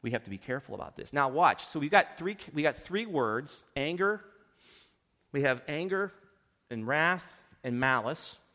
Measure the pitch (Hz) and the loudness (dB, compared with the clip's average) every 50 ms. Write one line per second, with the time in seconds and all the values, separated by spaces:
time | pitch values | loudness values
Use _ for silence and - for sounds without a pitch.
0 | - 117 113 113 - - 101 95 - - 127 135 139 - - - - - - - | -4 -2 -4 -4 -4 -6 -12 -12 -6 -6 -6 -6 -6 -10 -12 -10 -10 -12 -10 -12
1 | - - - 143 139 135 131 151 180 156 101 - - - - 160 143 151 185 196 | -14 -4 0 0 0 2 4 4 4 4 4 4 -4 -8 -4 -4 -2 4 6 6
2 | - - - - 165 185 208 196 - - - 151 147 156 - - - - 170 208 | 6 4 -2 -6 -6 -6 -6 -6 -12 -8 -4 0 0 0 0 0 -10 -4 -4 -4
3 | 233 226 185 147 123 110 107 117 139 147 - - _ _ _ 139 135 151 170 175 | -4 0 0 0 2 2 0 -2 -4 -6 -14 -20 _ _ _ -4 -2 -2 0 0
4 | 190 196 214 208 - - - _ _ _ _ _ _ - - - - _ _ _ | 0 0 0 -2 -6 -16 -20 _ _ _ _ _ _ -20 -20 -20 -20 _ _ _
5 | _ _ _ _ _ _ - 139 139 139 131 123 - - 151 151 170 190 185 196 | _ _ _ _ _ _ -2 0 2 2 2 0 -2 -6 -4 -4 -2 -2 0 -2
6 | 196 190 - - _ _ _ _ _ _ _ _ _ _ 120 113 110 117 139 151 | -2 -4 -6 -14 _ _ _ _ _ _ _ _ _ _ -8 -6 -2 0 2 2
7 | 160 170 180 180 170 - - - - _ - _ _ 131 120 120 131 131 131 123 | 4 4 2 0 -4 -12 -20 -20 -20 _ -20 _ _ -4 -2 2 4 4 4 4
8 | 107 117 151 160 - - - - _ _ | 2 0 -4 -4 -8 -14 -16 -18 _ _